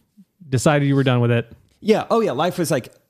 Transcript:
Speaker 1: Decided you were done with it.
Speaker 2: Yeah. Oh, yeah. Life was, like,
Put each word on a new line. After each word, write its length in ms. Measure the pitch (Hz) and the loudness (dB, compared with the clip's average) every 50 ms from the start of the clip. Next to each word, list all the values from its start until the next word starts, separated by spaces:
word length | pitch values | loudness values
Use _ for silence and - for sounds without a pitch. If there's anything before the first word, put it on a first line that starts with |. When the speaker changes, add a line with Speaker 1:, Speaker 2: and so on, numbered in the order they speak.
| _ _ _ 214 190 _ _ - 185 | _ _ _ -20 -20 _ _ -20 -10
Speaker 1:
Decided 400 | 139 135 120 - 165 147 147 143 | -4 -4 0 2 2 2 2 2
you 60 | 139 139 | 2 2
were 80 | 139 131 | 2 2
done 160 | 135 123 123 | 2 2 2
with 120 | 120 117 | 2 0
it. 200 | 120 117 110 - - - _ _ _ - | 0 -2 -2 -6 -14 -20 _ _ _ -6
Speaker 2:
Yeah. 260 | - 196 220 - - - | 0 0 0 0 0 -2
Oh, 80 | 226 233 | 0 0
yeah. 140 | 220 170 123 | 0 0 -2
Life 260 | 131 160 180 175 180 | -2 -2 -2 -2 -2
was, 100 | 170 143 | -2 -2
like, 240 | 160 131 - - - _ _ _ | -2 -4 -4 -8 -18 _ _ _